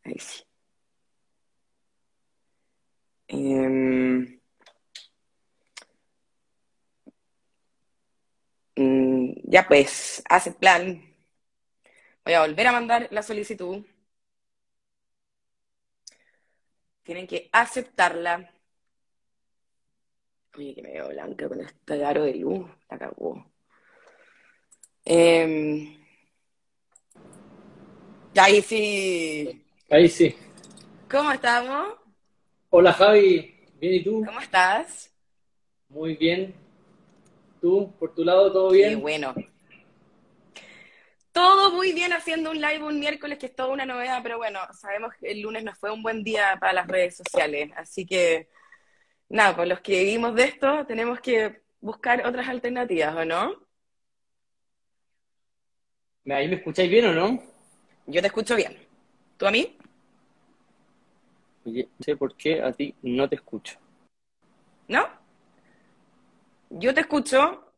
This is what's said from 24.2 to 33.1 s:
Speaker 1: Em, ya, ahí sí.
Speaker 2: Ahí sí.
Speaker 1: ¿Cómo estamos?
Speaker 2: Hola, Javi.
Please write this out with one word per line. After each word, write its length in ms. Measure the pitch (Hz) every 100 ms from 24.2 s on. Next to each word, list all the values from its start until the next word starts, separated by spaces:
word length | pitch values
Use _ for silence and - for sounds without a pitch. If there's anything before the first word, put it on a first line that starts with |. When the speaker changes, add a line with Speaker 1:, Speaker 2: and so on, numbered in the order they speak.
| _ _ _ _ _ _ _ _
Speaker 1:
Em, 920 | - 170 170 165 160 156 151 151 151 - _ _ _ _ _ _ _ _ _ _ _ _ - - - - - - - - - - -
ya, 120 | - 190
ahí 160 | 202
sí. 1040 | 202 220 214 202 190 175 160 151 147 - _ _ _
Speaker 2:
Ahí 200 | 147 170
sí. 260 | - 160 - - - - - - - -
Speaker 1:
¿Cómo 220 | 277 294
estamos? 640 | 262 240 240 247 277 392 466 _ _ _ _ _ _ _
Speaker 2:
Hola, 220 | 175 180
Javi. 640 | - 196